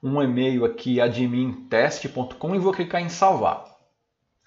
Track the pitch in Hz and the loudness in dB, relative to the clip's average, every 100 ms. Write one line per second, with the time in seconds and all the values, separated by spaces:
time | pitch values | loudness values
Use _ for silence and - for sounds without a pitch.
0 | 135 143 139 123 131 127 117 - 127 123 | -4 0 2 2 2 2 0 -2 -2 2
1 | 120 110 127 120 127 - - 113 139 - | 2 2 0 0 -2 -4 -2 2 2 0
2 | 139 131 123 - 160 196 185 190 170 180 | -8 -8 -8 -8 -4 0 0 0 -2 -2
3 | 170 - 196 165 98 - - - _ _ | -4 2 2 4 0 -2 -8 -20 _ _
4 | _ _ _ _ | _ _ _ _